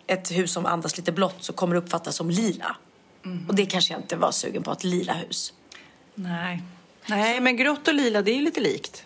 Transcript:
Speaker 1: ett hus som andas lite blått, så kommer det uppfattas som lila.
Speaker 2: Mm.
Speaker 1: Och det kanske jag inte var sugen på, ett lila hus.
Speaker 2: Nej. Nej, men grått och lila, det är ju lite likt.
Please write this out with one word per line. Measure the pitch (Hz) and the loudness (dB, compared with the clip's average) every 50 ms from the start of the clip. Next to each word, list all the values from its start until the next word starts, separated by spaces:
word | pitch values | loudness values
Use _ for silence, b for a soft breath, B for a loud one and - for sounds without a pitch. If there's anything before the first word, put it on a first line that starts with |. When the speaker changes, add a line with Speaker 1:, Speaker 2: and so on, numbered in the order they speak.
| _ | _
Speaker 1:
ett | - 185 185 - - | -2 -2 -2 -2 -2
hus | 170 185 180 180 | 0 0 0 0
som | - 170 170 | 0 0 0
andas | 170 175 165 165 160 - | 0 0 0 -2 -4 -4
lite | 175 170 170 | -2 -2 -2
blått, | 165 190 190 180 185 - - | 0 2 0 0 0 -4 -6
så | - - | -6 -2
kommer | - 185 175 170 | -2 0 2 2
det | 175 | 2
uppfattas | 175 - 165 165 - 156 - | 2 0 -2 -2 -2 -4 -4
som | - 165 170 | -2 0 0
lila. | 170 208 226 202 - - - - - - - - _ _ _ _ - - - | 2 2 2 0 0 -2 -4 -6 -6 -8 -14 -20 _ _ _ _ -20 -16 -12
Speaker 2:
Mm. | 185 180 170 175 | -10 -8 -6 -2
Speaker 1:
Och | 180 202 | 2 2
det | 202 196 | 2 2
kanske | 190 190 180 - - 165 | 2 2 0 0 0 0
jag | - | -6
inte | - - 165 | -6 -4 0
var | 170 - - | 0 2 2
sugen | - - - - - 170 175 | 2 0 -2 -2 -4 -4 -4
på, | - | -4
ett | - - - | -4 -2 0
lila | 180 180 180 185 - 165 | 0 0 0 0 0 -2
hus. | 170 - - - - - - - _ - B B B B B B B _ - - | -4 -4 -4 -4 -4 -4 -6 -8 _ -20 B B B B B B B _ -16 -12
Speaker 2:
Nej. | 208 180 175 170 170 175 180 175 170 - - - - - - _ _ - | -8 -6 -4 -4 -4 -4 -4 -6 -6 -8 -12 -16 -20 -20 -20 _ _ -6
Nej, | 214 208 202 214 226 240 254 | -2 0 2 2 2 2 4
men | 247 254 247 | 2 2 4
grått | 226 262 294 294 294 - | 4 2 2 2 2 2
och | 330 302 | 2 4
lila, | 285 269 233 208 208 | 4 4 4 4 4
det | 190 214 | 4 2
är | 240 | 2
ju | 277 | 2
lite | 294 330 320 302 | 2 0 0 2
likt. | 208 143 - - - - - - - | 2 2 0 0 -6 -10 -14 -16 -18